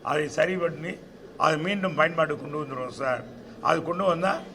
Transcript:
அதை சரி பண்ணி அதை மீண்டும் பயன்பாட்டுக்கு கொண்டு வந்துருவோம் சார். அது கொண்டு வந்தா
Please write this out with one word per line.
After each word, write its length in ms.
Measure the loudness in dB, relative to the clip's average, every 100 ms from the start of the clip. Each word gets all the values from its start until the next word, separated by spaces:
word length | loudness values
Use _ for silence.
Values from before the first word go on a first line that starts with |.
அதை 260 | 0 0 0
சரி 260 | 2 2 4
பண்ணி 380 | -2 -2 -8 -10 -14 -20 -20 0
அதை 200 | 2 2
மீண்டும் 380 | 0 0 0 4
பயன்பாட்டுக்கு 480 | 4 4 2 0
கொண்டு 180 | -4 -6
வந்துருவோம் 380 | -6 -6 -6 -4
சார். 220 | -2 -2 -4 -14 -16 -4
அது 220 | 2 2
கொண்டு 200 | 2 0
வந்தா 300 | 2 2 2 -2 -6